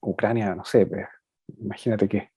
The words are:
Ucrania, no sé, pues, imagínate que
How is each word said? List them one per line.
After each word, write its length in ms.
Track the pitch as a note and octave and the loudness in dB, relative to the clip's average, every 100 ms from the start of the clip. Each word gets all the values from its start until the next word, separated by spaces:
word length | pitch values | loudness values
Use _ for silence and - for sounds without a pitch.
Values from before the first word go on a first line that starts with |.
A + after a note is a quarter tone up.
Ucrania, 540 | - F#2 G#2+ A#2 G#2 | -4 -2 0 2 0
no 100 | F2 | -4
sé, 220 | - A#2+ F#2+ | 2 4 4
pues, 200 | - F#2+ - _ _ _ - | 0 -8 -14 _ _ _ -12
imagínate 480 | G#2+ G2+ - G#2+ G2+ | -10 -6 -2 2 2
que 220 | G2+ - | 0 -6